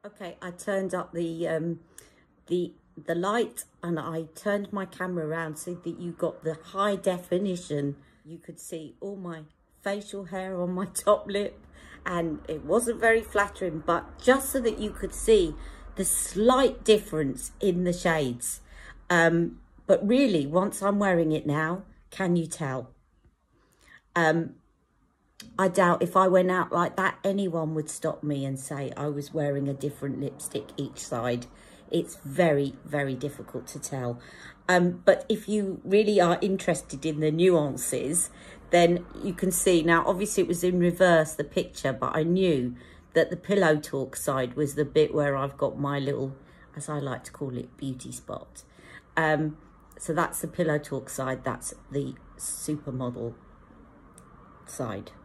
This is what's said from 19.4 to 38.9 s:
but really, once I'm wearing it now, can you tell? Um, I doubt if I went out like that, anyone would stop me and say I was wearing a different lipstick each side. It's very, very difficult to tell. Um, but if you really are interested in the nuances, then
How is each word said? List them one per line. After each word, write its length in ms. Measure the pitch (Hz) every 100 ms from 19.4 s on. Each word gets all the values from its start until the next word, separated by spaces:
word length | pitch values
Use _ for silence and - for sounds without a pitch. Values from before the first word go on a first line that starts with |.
| 170 - _ - -
but 220 | 190 202
really, 380 | 247 269 170 139
once 360 | 170 196 -
I'm 180 | 196 202
wearing 340 | 202 175 160
it 120 | 156 147
now, 380 | 147 156 185 - - _
can 280 | - 190 175
you 100 | 165
tell? 440 | - 143 131 123 _ _ _ _ _ _ _ _ _ _ - _ 175
Um, 400 | 160 165 147 - _ _ _ _ _ _ _ _ - -
I 100 | 190
doubt 340 | 185 175 175
if 140 | 175 190
I 120 | 190
went 240 | 185 185
out 200 | 185 175
like 240 | 170 175 -
that, 200 | 185 -
anyone 500 | 196 196 190 165 156 156
would 140 | 151
stop 340 | - 160 -
me 220 | 147 143 135
and 140 | 135
say 320 | - 143 131 -
I 120 | 147
was 260 | 143 143
wearing 340 | 156 143 139 139
a 60 |
different 460 | 135 143 - 139 -
lipstick 500 | 139 - - 143 - -
each 220 | 139 -
side. 480 | - 123 123 120 123 - - - -
It's 260 | 170 - -
very, 520 | 143 139 170 143 139 - -
very 300 | 147 139 127
difficult 520 | 143 - - 123 120
to 120 | -
tell. 400 | - 135 123 120 - - - - -
Um, 340 | 180 180 175 -
but 200 | - -
if 220 | 214 -
you 320 | 214 196 175
really 380 | - 202 214 202
are 160 | 170 175
interested 640 | 202 190 - 160 - 139 160
in 140 | 151
the 120 | 156
nuances, 1000 | 160 185 170 147 - - 127 127 175 - - - - -
then 360 | 175 170